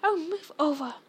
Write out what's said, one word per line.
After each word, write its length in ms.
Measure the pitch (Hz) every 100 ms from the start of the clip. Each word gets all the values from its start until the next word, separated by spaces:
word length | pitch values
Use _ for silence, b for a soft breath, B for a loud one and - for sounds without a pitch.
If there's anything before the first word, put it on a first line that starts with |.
Oh, 120 | 392 392
move 340 | 320 392 - -
over 360 | 302 277 254 -